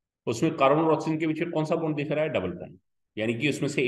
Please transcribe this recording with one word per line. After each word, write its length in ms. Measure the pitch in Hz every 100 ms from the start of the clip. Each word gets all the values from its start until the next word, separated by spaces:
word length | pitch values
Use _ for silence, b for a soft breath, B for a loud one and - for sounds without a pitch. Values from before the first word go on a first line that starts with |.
| _ _ -
उसमें 280 | 113 160 160
carbon 240 | 135 151
और 100 | 160
oxygen 260 | 151 160 156
के 80 | 160
बीच 140 | 156
में 100 | 170
कौन 140 | 160
सा 120 | 156 165
बॉन्ड 200 | 160 143
दिख 140 | 143
रहा 140 | 147
है? 60 | 156
Double 200 | 113 92
bond, 260 | 87 - - _ _ _ 107
यानी 180 | 110
कि 140 | 117 147
उसमें 200 | - 139
से 140 | -